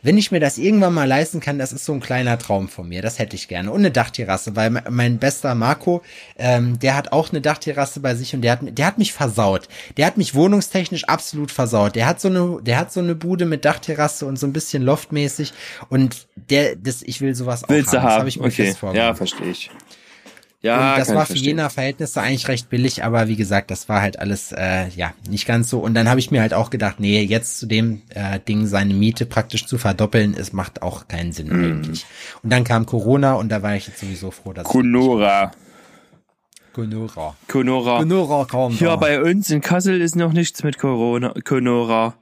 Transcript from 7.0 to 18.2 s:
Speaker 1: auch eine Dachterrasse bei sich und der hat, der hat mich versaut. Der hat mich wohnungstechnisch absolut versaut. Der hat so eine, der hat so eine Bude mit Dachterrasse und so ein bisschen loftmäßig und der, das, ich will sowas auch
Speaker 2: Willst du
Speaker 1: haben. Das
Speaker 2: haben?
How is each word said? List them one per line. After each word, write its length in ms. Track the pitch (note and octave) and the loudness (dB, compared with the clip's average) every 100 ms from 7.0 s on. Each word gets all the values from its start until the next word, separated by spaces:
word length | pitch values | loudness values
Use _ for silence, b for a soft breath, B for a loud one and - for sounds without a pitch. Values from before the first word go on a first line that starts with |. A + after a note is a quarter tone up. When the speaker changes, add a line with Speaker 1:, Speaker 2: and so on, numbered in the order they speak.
| C#3 | 0
Speaker 1:
auch 180 | C#3 D#3+ | 0 0
eine 100 | D#3+ | -2
Dachterrasse 600 | D3 D3 - C#3+ C3+ - | -2 -2 -4 -4 -4 -2
bei 140 | C3+ | -4
sich 200 | A#2+ B2+ | -4 -4
und 80 | C#3 | -2
der 100 | A#2 | 0
hat, 60 | B2 | 0
der 200 | C#3+ A#2 D#3+ | -2 -2 0
hat 120 | G3 | 2
mich 160 | G#3 | -2
versaut. 520 | - C3+ G#2 G#2 F#2+ - B B - | 0 -2 2 2 2 -4 B B 0
Der 80 | |
hat 140 | D3+ - | 0 2
mich 160 | E3 | 0
wohnungstechnisch 720 | C#3 F3+ G3+ - F#3+ E3+ E3+ | 4 4 4 2 -2 -2 -6
absolut 460 | - D#3 - D3+ D3 | -2 -2 -2 -6 -6
versaut. 440 | - B2 A2 G2+ A2+ | -2 0 2 2 2
Der 80 | A#2+ | 0
hat 140 | E3+ | 0
so 80 | F#3+ | 0
eine, 300 | F#3 F3 E3+ | 2 0 -2
der 160 | A#2 B2 | -2 -2
hat 140 | F3 | -2
so 80 | - | -2
eine 140 | F3 | -2
Bude 320 | E3 E3+ F#3 E3+ | -2 -2 -2 0
mit 180 | D#3 | 0
Dachterrasse 600 | D3 D3+ - D3+ D3+ - C#3 | 0 0 -4 -2 0 -2 -6
und 120 | C3+ | -4
so 80 | C#3+ | -2
ein 60 | |
bisschen 300 | D3 - C#3+ | -4 -4 0
loftmäßig 720 | B2+ D3+ - D3+ C#3+ - D3 B B B B | 2 0 0 -2 -2 -4 -8 B B B B
und 380 | C3 C3 - - - - | 2 2 0 -18 -20 0
der, 260 | C#3 D3 - | 2 2 -2
das, 240 | A#2 A#2+ | -6 -8
ich 220 | - - | -10 -4
will 120 | C3+ | -4
sowas 300 | B2 B2+ A#2+ | -2 -4 -6
auch 60 | - | 2
Speaker 2:
Willst 240 | D3 C3+ | 2 4
du 20 | C3 | 2
Speaker 1:
haben. 80 | |
Das 80 | B2+ | 4
Speaker 2:
haben? 80 | C3 | 4